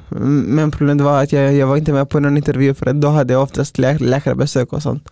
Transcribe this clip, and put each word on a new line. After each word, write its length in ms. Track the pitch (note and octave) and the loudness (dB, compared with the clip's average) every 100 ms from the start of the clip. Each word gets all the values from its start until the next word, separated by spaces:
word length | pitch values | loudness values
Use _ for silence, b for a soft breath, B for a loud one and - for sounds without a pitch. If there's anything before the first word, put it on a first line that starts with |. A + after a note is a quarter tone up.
| - | -6
M-, 340 | - B2+ C#3+ G2+ | -6 -2 0 0
men 220 | D3 D3+ | 0 0
problemet 340 | - C#3+ C#3+ | 0 0 2
var 180 | C#3+ C#3+ | 2 2
att 100 | C#3+ | 2
jag, 220 | C#3+ C#3 | 2 2
jag 120 | C#3+ C3+ | 2 2
var 100 | C#3+ | 0
inte 160 | D3+ | 0
med 180 | C#3 C#3 | 0 0
på 100 | D3+ | 0
någon 160 | C#3+ C#3+ | 0 0
intervju 380 | D3 C3+ C3+ | 0 0 0
för 120 | C#3 C3 | 0 -2
att 140 | D3 | 0
då 80 | C#3+ | 2
hade 240 | D3+ B2+ | 2 2
jag 100 | B2+ | 0
oftast 360 | C3+ - C#3 - | 0 -2 -4 -2
lä-, 200 | C3 D#3 | 0 0
läkarbesök 720 | B2 C3 C#3 B2+ D3 C#3 A#2+ | 0 0 -2 -2 -2 -2 -2
och 100 | - | -4
sånt. 260 | D3 C3 - | -4 -6 -10